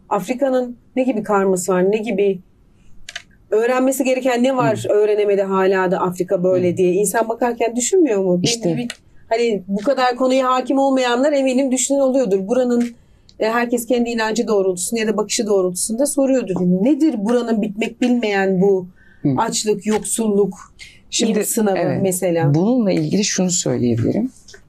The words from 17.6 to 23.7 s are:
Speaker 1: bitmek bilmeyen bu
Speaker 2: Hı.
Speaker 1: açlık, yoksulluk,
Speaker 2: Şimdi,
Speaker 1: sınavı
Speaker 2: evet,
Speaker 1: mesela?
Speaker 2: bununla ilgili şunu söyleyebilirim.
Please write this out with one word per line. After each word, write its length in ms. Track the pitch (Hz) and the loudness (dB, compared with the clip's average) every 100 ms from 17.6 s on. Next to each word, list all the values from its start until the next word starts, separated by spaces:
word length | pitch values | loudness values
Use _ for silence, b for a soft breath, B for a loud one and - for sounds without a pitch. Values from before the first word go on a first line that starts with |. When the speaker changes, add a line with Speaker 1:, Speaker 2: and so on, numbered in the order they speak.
Speaker 1:
bitmek 400 | 208 214 226 - | -2 -4 -6 -2
bilmeyen 600 | 247 240 220 196 190 185 | 0 2 0 0 2 2
bu 260 | 196 190 180 b b b | 4 2 -2 b b b
Speaker 2:
Hı. 80 | 147 127 | -2 0
Speaker 1:
açlık, 480 | 233 233 214 202 214 | -2 -2 -2 -2 0
yoksulluk, 880 | 208 - - 220 202 196 - - - B B B | -2 -2 -2 0 2 0 -2 -16 -20 B B B
Speaker 2:
Şimdi, 360 | - 233 208 190 | -2 0 0 0
Speaker 1:
sınavı 320 | 233 208 185 | 0 0 0
Speaker 2:
evet, 220 | 180 180 | 0 0
Speaker 1:
mesela? 500 | 190 180 185 170 147 | -2 0 0 0 2
Speaker 2:
bununla 380 | 151 208 254 202 | 2 2 2 2
ilgili 320 | 170 151 190 | 0 0 0
şunu 260 | 208 - 180 | 0 0 -2
söyleyebilirim. 840 | 175 - | -2 -2